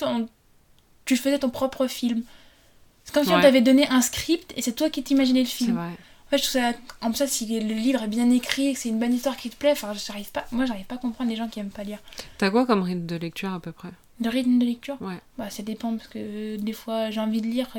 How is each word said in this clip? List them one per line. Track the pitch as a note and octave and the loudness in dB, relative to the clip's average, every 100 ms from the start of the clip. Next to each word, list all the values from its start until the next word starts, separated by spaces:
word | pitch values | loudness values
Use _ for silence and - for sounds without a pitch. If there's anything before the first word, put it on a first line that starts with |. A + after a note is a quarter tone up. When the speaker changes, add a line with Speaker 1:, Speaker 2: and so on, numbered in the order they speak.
Speaker 1:
on, | C#4 A#3+ A3+ _ _ _ _ _ _ _ - | -2 -2 -4 _ _ _ _ _ _ _ -2
tu | B3+ | 0
faisais | C4+ C#4 | 2 0
ton | C4+ | 0
propre | - C4 - B3+ | -2 -4 -2 -2
film. | - A#3+ A#3 A#3 - - _ _ _ _ _ | -2 -2 -2 -4 -12 -20 _ _ _ _ _
C'est | - | -4
comme | D4 | 0
si | C#4+ | 4
on | E4+ | 8
Speaker 2:
Ouais. | |
Speaker 1:
t'avait | C#4+ C4 | 8 8
donné | B3 C4 C#4+ | 8 6 6
un | B3+ | 4
script | B3 - - E4 - - | 2 -2 0 -2 -2 -6
et | |
c'est | B3+ | -6
toi | A#3+ D#4 | -2 -2
qui | D4+ | -2
t'imaginais | B3+ C#4 C4 B3+ | 0 2 4 4
le | B3 | 2
film. | - A#3 | 0 0
Speaker 2:
C'est | - | 0
vrai. | E3+ E3+ - - - | -4 -10 -18 -20 -2
Speaker 1:
En | |
fait, | C#4+ | -2
je | |
trouve | C#4 C4 | 0 0
ça, | A#3+ A#3 - - | 0 -2 -8 -6
en | A3+ | -4
plus, | A3 C#4 | 0 -2
si | - A3 A3+ | -2 -2 -2
le | A3 | -2
livre | A3 A#3 C4 | 0 2 2
est | A3 | 0
bien | A3 A#3+ | 2 4
écrit, | B3 - - C#4 | 4 2 0 0
que | B3+ | -2
c'est | A#3 | -2
une | A3 | -2
bonne | A#3+ | 0
histoire | B3 C#4 B3+ | 0 0 -4
qui | A#3+ | -8
te | - | -2
plaît, | C#4+ | 0
enfin, | D4 G#3 | 0 -2
j'arrive | G#3 - G#3 G3+ | -8 -10 -10 -10
pas, | - - | -8 -6
moi, | A#3+ C4 | -2 -2
j'arrive | G#3 F#3+ | -4 -8
pas | B3 | -8
à | |
comprendre | B3 A3+ A#3+ | -6 -4 -4
les | A3 | -2
gens | A3+ | -6
qui | G#3+ | -6
aiment | G3+ | -10
pas | G3 | -10
lire. | G3+ G#3 - - - - | -10 -12 -14 -16 -16 -2
Speaker 2:
T'as | G3 | 2
quoi | A3 B3+ | 4 4
comme | G#3 | 2
rythme | F3+ F3+ E3+ | 2 -4 -4
de | E3+ | -6
lecture, | E3+ - G3 | -6 -8 -8
à | F3+ | -8
peu | E3 | -10
près ? | - F3 F3+ _ - | -14 -16 -18 _ -6
Speaker 1:
De | A3+ | -2
rythme | B3 B3 B3 | 0 2 4
de | A#3+ | 2
lecture ? | A#3+ - C#4 | -2 -8 -10
Speaker 2:
Ouais. | F#3+ F3+ - - | -10 -12 -14 -14
Speaker 1:
Bah, | G#3 | -12
ça | - | -10
dépend, | G#3 G#3+ A#3 A3+ | -8 -6 -4 -6
parce | - | -8
que | A3 G#3+ G#3 G#3+ G#3+ | -10 -10 -8 -8 -6
des | G#3 | -6
fois, | A3 - A3+ A3 | -6 -6 -4 -2
j'ai | G#3+ | -2
envie | A3 A3 | -2 -2
de | A3 | -2
lire, | A#3+ B3+ | -2 -4